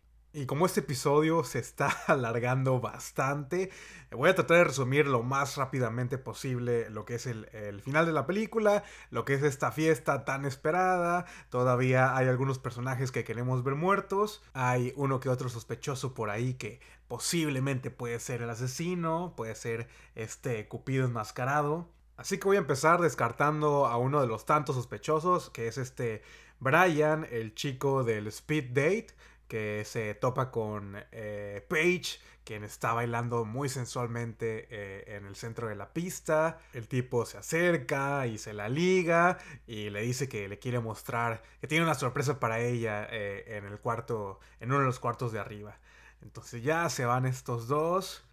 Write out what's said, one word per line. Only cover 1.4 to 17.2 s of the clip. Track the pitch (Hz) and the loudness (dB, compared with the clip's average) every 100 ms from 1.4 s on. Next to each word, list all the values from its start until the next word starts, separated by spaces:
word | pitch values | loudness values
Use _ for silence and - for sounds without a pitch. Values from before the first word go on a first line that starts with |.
se | - 127 | 2 -2
está | - - 139 | -4 -2 -2
<laughs> | - - | 0 2
alargando | 147 117 117 123 135 131 127 | 2 2 0 0 2 2 2
bastante, | 110 131 - - 135 147 131 180 185 - - - - | 0 -8 -10 -2 -2 -2 -4 -2 -4 -8 -18 -18 -12
voy | 113 160 | 2 4
a | |
tratar | 180 160 170 | 4 6 8
de | |
resumir | 170 123 127 143 143 | 8 4 2 4 6
lo | 123 | 4
más | 123 135 143 147 | 2 0 0 -2
rápidamente | 131 139 117 117 123 131 | -2 0 0 0 -2 -4
posible | 120 107 135 123 120 117 113 | -6 -6 -4 -2 0 0 0
lo | 107 101 | -6 -6
que | |
es | 120 127 | -6 -6
el, | 110 - | -8 -10
el | 110 104 101 | -10 -10 -8
final | 165 156 | 0 4
de | 165 | 4
la | 156 131 | 2 2
película, | 196 220 220 208 202 - - - | 0 0 4 4 4 0 -18 -8
lo | 117 | -4
que | 123 | 0
es | 139 | 2
esta | 147 127 131 | 2 0 -2
fiesta | 147 160 151 - 139 - | 2 2 2 2 -2 -2
tan | 135 | -4
esperada. | 139 131 156 175 185 180 170 175 175 - - | -4 -2 0 2 4 2 2 0 -2 -14 -4
Todavía | 123 127 123 127 127 131 | 2 4 4 4 6 6
hay | 127 131 | 4 4
algunos | 123 135 131 | 4 0 -2
personajes | - 120 127 127 127 | -4 -6 -4 -2 -2
que | 123 | -2
queremos | 113 117 123 127 | -4 -2 0 0
ver | 127 | 0
muertos. | 143 185 202 190 196 208 - - | 0 2 2 2 0 0 -4 -12
Hay | 135 127 127 123 139 | -2 2 2 0 -2
uno | 139 131 | 0 0
que | 131 | 0
otro | 127 127 | -2 -2
sospechoso | 120 - 113 - 127 127 | -8 -10 -8 -6 -6 -6
por | - 107 | -4 -4
ahí | 107 127 | -2 -2
que | 127 107 117 - - - | -4 -8 -12 -20 -20 -12
posiblemente | 120 | -6